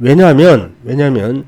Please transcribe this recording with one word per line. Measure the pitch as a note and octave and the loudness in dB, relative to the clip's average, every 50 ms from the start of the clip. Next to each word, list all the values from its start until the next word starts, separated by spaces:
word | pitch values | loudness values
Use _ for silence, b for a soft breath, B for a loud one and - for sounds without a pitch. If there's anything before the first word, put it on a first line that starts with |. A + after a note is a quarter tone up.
왜냐하면, | A#2+ B2 C#3+ E3+ F#3+ F3 D3 C3+ D#3+ F3+ D#3 A#2 F#2 F2 - _ - | -2 0 2 2 4 4 4 4 4 4 2 2 -2 -6 -14 _ -14
왜냐하면 | A#2 B2+ C#3 D3 C#3+ C3 A2+ G2 A2 B2+ C#3 - | -8 -6 -4 -4 -2 -4 -4 -4 -6 -8 -8 -12